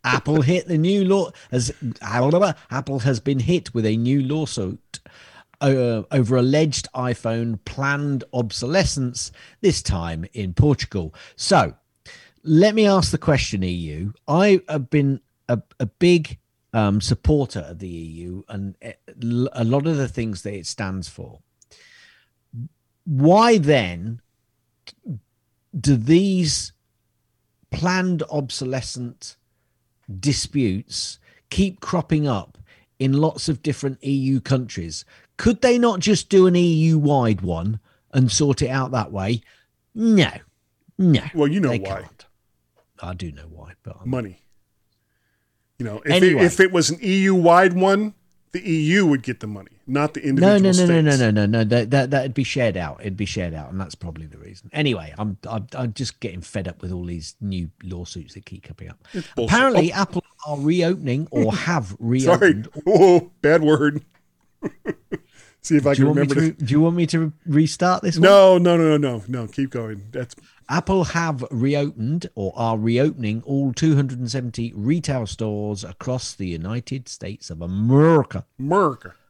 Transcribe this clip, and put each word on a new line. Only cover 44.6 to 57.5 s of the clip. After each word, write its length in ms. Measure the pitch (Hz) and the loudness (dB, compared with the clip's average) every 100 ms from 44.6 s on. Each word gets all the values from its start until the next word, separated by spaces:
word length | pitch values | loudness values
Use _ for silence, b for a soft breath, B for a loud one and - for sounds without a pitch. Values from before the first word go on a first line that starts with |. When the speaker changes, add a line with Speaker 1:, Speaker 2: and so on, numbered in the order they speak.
| _ _ _ _ _ _ _ _ _ _ _ _ | _ _ _ _ _ _ _ _ _ _ _ _
Speaker 2:
You 80 | 117 | -10
know, 160 | 104 | -8
if 80 | - | 0
Speaker 1:
Anyway. 300 | 180 185 143 | 4 6 6
Speaker 2:
it, 40 | 175 | 4
if 140 | 170 | 6
it 100 | 185 | 4
was 180 | 180 156 | 4 0
an 80 | 165 | -2
E 200 | 202 196 | 0 2
U 120 | 190 | 4
wide 380 | 185 170 170 185 | 4 6 6 6
one, 420 | 175 190 196 214 _ _ _ _ | 4 2 2 -2 _ _ _ _
the 80 | 180 185 | -10 -2
E 120 | 160 151 | 0 2
U 120 | 190 180 | 4 4
would 160 | 139 | 2
get 180 | 123 120 | -2 -8
the 60 | 107 | -10
money, 240 | 101 87 _ - | -12 -16 _ -4
not 280 | 139 151 | -2 -2
the 60 | - | -2
Speaker 1:
No, 360 | 139 135 190 208 | -2 4 4 6
Speaker 2:
individual 40 | |
Speaker 1:
no, 340 | 190 180 180 | 4 4 4
no, 60 | 165 | 4
no, 100 | 156 | 4
Speaker 2:
states. 80 | 135 | 4
Speaker 1:
no, 100 | 117 | 2
no, 160 | 104 104 | 2 2
no, 120 | 113 | 0
no. 60 | |
That, 260 | 107 120 110 | 2 0 2
that, 200 | 139 127 | 0 0
that'd 240 | 139 135 | -2 -2
be 80 | 123 | -4
shared 320 | 131 139 117 92 | -4 -2 -2 -2
out. 240 | 78 67 | -8 -10
It'd 160 | 104 95 | -10 -6
be 100 | 98 | -6
shared 280 | 107 87 | -6 -6
out, 160 | 80 69 | -8 -10
and 100 | 92 | -10
that's 140 | 90 | -12
probably 320 | - 85 80 78 | -12 -14 -14 -18
the 120 | 76 | -20
reason. 320 | 98 95 110 | -20 -20 -12
Anyway, 420 | 151 147 101 78 90 | -4 -2 -2 -8 -8
I'm, 200 | 107 95 - | -8 -8 -10
I'm, 180 | 113 101 131 | -10 -10 -8
I'm 160 | 123 | -8
just 260 | 104 123 _ | -6 -10 _
getting 200 | 113 87 | -12 -12
fed 260 | - 104 90 | -10 -8 -8
up 160 | - | -10
with 80 | 90 | -10
all 120 | 90 | -8
these 320 | 87 85 80 _ | -8 -10 -14 _
new 300 | 101 | -8